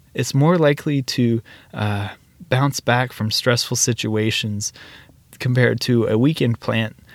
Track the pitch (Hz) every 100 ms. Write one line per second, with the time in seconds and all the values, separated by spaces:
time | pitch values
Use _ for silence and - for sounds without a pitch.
0 | _ - 131 135 147 180 151 147 156 143
1 | 127 - 120 113 - - - - 104 104
2 | 101 - _ - - 127 143 135 - 120
3 | 127 - 110 - 127 120 - 123 - 113
4 | 110 107 110 - 110 104 - - - -
5 | - _ _ - 123 127 117 117 - 120
6 | 107 110 139 160 123 113 - 113 110 -
7 | -